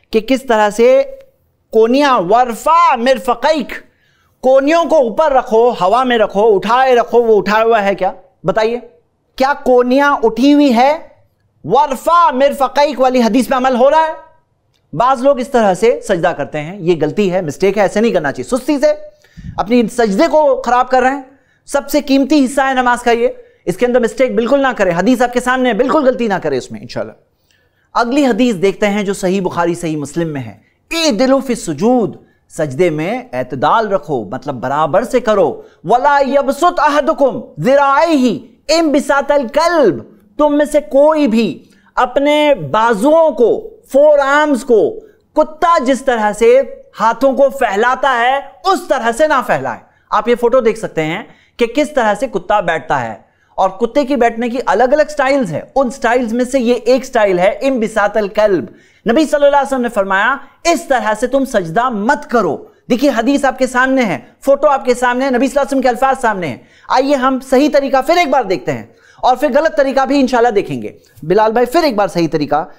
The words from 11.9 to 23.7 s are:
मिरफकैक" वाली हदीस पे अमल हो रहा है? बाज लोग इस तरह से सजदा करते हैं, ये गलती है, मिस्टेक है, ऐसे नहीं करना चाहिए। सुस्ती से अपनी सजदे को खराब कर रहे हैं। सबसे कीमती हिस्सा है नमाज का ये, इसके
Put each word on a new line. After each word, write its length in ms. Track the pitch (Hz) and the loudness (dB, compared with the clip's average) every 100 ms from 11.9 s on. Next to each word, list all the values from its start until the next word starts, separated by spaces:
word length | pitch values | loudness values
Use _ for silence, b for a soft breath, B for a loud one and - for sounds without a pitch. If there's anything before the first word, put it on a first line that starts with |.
| 254 320 339 330 | -2 0 2 2
मिरफकैक" 680 | 254 277 233 254 285 294 240 | 2 0 0 -2 0 0 2
वाली 200 | 254 254 | 0 2
हदीस 260 | 226 254 220 | 2 2 0
पे 100 | 262 | 0
अमल 200 | 262 240 | 0 2
हो 120 | 269 | 4
रहा 120 | 311 | 4
है? 280 | 320 320 - _ _ _ _ _ _ | 0 -4 -16 _ _ _ _ _ _
बाज 260 | 147 247 269 | -2 0 2
लोग 200 | 269 262 | 2 0
इस 120 | 254 | 0
तरह 220 | 240 208 | 0 2
से 260 | 180 226 233 | 2 0 0
सजदा 320 | - 180 175 | -2 -2 -2
करते 260 | 160 135 151 | -2 -6 -8
हैं, 220 | 151 202 | -10 -6
ये 140 | 165 | -2
गलती 340 | 165 151 - 196 | 0 -2 -2 -2
है, 140 | 180 | -2
मिस्टेक 360 | 156 - 196 202 | -4 -2 -2 0
है, 60 | |
ऐसे 160 | 185 202 | 0 0
नहीं 120 | 226 | 0
करना 180 | 180 139 | 0 -2
चाहिए। 180 | 127 123 | -6 -6
सुस्ती 300 | 247 - 285 | -4 -2 0
से 120 | 302 302 - - B B B B | 0 0 -8 -20 B B B B
अपनी 300 | - 247 220 | 0 0 0
सजदे 400 | - 226 190 320 | 0 0 2 2
को 280 | 302 294 254 | 2 2 0
खराब 320 | - 247 247 | 0 0 2
कर 140 | 254 | 0
रहे 100 | 254 | 0
हैं। 260 | 277 269 b b b b | -2 -10 b b b b
सबसे 340 | 277 285 294 | -6 -2 -2
कीमती 340 | 269 269 277 | 0 0 2
हिस्सा 300 | 302 254 285 | 2 2 0
है 120 | 269 254 | 0 0
नमाज 260 | 247 240 | 0 0
का 100 | 240 | 0
ये, 320 | 233 240 - B B | 0 0 -4 B B
इसके 200 | B | B